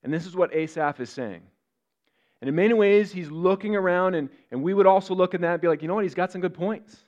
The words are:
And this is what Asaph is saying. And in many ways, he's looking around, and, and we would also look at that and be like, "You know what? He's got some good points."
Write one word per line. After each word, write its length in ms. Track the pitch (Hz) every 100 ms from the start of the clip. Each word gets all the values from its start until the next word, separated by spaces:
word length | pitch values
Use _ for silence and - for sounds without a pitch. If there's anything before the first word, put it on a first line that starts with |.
And 100 | -
this 120 | 160 180
is 100 | 180
what 180 | 175
Asaph 460 | 160 156 160 147 143
is 100 | 120
saying. 340 | - 117 87 92 _ _ _ _ _ _ _ _ _
And 80 | 131
in 80 | 156
many 180 | 208
ways, 380 | 226 202 208 202
he's 200 | 180 156
looking 440 | 156 175 196 208 208
around, 380 | 185 180 185
and, 160 | 175 139 - _
and 100 | 123
we 120 | 156
would 120 | 196 190
also 300 | 190 190 185
look 180 | 180
at 80 | 180
that 120 | 170
and 80 | 170
be 60 | 170
like, 140 | 151
"You 60 | 156
know 80 | 202
what? 80 |
He's 100 | 196 180
got 160 | 185
some 80 | 185
good 140 | 180
points." 420 | 180 185 220 - -